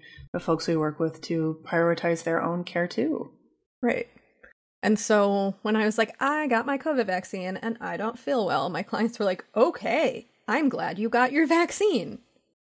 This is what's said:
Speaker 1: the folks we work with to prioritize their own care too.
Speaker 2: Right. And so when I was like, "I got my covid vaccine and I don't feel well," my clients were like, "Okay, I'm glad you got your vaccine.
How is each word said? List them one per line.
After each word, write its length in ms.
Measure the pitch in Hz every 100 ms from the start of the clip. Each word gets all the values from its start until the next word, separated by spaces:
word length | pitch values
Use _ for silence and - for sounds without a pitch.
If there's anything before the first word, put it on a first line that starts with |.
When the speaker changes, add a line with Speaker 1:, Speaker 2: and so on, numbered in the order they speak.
| - - -
Speaker 1:
the 60 | 175
folks 280 | 175 160 -
we 80 | 160
work 220 | 151 151
with 200 | 160 -
to 360 | - 165 160 160 -
prioritize 580 | 170 170 165 170 165
their 200 | 170 165
own 200 | 160 175
care 220 | 175 170 175
too. 440 | - 294 - - - _ _ _ _
Speaker 2:
Right. 260 | 240 - - _ _ _ - _ _ _
And 160 | 202 208
so 560 | - 208 202 202 196 -
when 120 | 214 220
I 100 | 214
was 120 | 220
like, 180 | 220 -
"I 240 | 269 302 302
got 200 | 226 254
my 100 | 277
covid 300 | 320 269 196
vaccine 500 | 185 - 190 180 190
and 200 | 226 226
I 160 | 180 170
don't 220 | 220 247
feel 260 | - 262 185
well," 240 | 139 151
my 140 | 160
clients 340 | - 180 233 226
were 80 | 202
like, 200 | 185 - 214
"Okay, 720 | 320 - - 285 262 - - _ -
I'm 220 | 254 277
glad 300 | - 170 180
you 100 | 226
got 220 | 240 254
your 160 | 285 302
vaccine. 720 | 339 339 - 415 254 160 - _ _ _ _